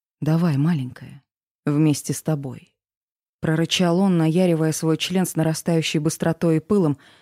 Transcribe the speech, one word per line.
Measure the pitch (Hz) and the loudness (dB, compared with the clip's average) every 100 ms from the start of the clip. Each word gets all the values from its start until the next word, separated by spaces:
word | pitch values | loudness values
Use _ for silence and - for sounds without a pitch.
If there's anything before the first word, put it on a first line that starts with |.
| _ - | _ -8
«Давай, | 147 160 175 139 | 0 2 2 2
маленькая, | 151 165 127 - 123 135 _ _ _ _ | 2 0 -4 -10 -20 -20 _ _ _ _
вместе | - 147 156 143 - | -2 2 2 2 -2
с | 139 | -6
тобой», | - 151 127 113 - _ _ _ _ _ _ - | -2 -4 -4 -12 -20 _ _ _ _ _ _ -6
прорычал | 160 160 165 - 175 175 | -2 0 0 0 2 2
он, | 196 175 | 2 2
наяривая | 160 160 185 160 160 | 2 2 2 2 0
свой | 151 160 156 | 0 0 -2
член | - 185 | -2 -2
с | 175 - | -2 0
нарастающей | 160 160 - 165 156 165 | -2 -2 0 0 0 -2
быстротой | 156 - 165 160 170 160 | -2 -2 -2 0 0 0
и | |
пылом, | - 208 165 139 - - | 0 0 2 -2 -8 -20